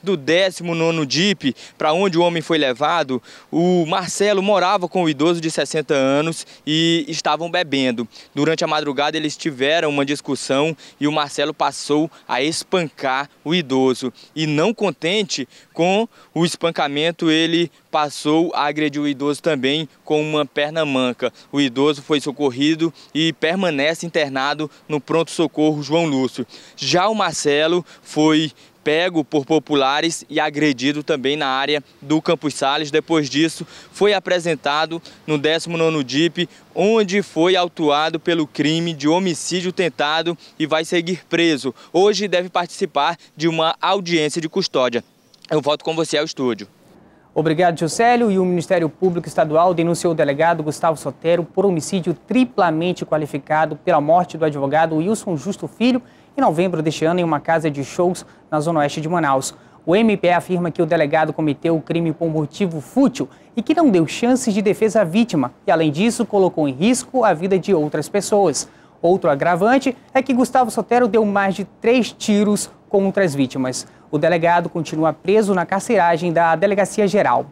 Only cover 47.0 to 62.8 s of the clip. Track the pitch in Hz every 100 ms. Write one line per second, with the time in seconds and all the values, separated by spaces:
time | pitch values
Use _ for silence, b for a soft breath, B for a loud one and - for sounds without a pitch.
47 | b b b - 160 156 180 165 165 -
48 | 233 240 233 190 185 180 160 180 160 -
49 | 185 170 160 - 160 156 175 170 165 165
50 | 175 160 147 139 160 170 151 143 170 151
51 | 147 - 165 170 165 - 196 170 - 196
52 | 170 - _ 226 247 - 175 156 180 175
53 | 185 156 147 147 - 156 156 151 - 160
54 | 147 170 175 165 156 143 139 151 165 156
55 | 175 220 - 160 151 196 151 - 233 247
56 | B B B - 247 160 185 170 156 147
57 | 156 180 170 147 - 165 156 143 135 -
58 | 180 175 - B B 156 151 165 147 165
59 | 156 175 151 135 - B B B - 185
60 | 226 196 175 175 - 180 175 151 165 165
61 | 147 156 156 156 156 139 165 160 - 165
62 | 165 151 170 156 147 - 196 160